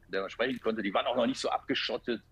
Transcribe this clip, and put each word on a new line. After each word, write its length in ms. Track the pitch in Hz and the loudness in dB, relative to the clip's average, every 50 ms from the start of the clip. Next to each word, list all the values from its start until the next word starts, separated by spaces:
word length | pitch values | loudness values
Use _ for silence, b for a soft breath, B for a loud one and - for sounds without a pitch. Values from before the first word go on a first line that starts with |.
| - | -10
mit 80 | - 95 | -4 -4
der 80 | 98 | -2
man 80 | 98 92 | -2 -2
sprechen 280 | - - 120 135 127 113 | -2 0 0 0 0 -2
konnte. 220 | - 113 110 110 | -2 -2 0 0
Die 120 | 98 101 92 | 0 0 2
waren 120 | - 135 | 2 2
auch 100 | 135 - | 2 2
noch 100 | 127 117 | 2 2
nicht 140 | 127 131 - | 2 2 0
so 100 | - - | 0 0
abgeschottet. 720 | - - - - 127 - - - 123 120 - 123 117 - - - | -2 -2 0 -2 -2 -2 0 -2 -2 -2 -2 -2 -2 -2 -4 -10